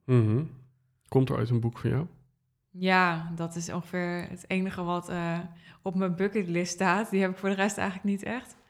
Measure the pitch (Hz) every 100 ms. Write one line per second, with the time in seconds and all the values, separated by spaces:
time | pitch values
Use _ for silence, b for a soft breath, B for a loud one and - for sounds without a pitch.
0 | - 123 107 113 165 - - _ _ _
1 | _ 135 131 123 117 117 117 - 120 120
2 | 175 - _ _ _ _ _ 180 185 185
3 | 180 165 165 165 165 170 170 175 - 180
4 | 175 175 - 180 - 190 185 185 175 175
5 | 175 175 170 170 170 B B B 196 185
6 | 190 175 202 214 175 170 175 - 190 185
7 | 214 190 190 185 196 196 208 208 190 185
8 | 202 196 202 240 - -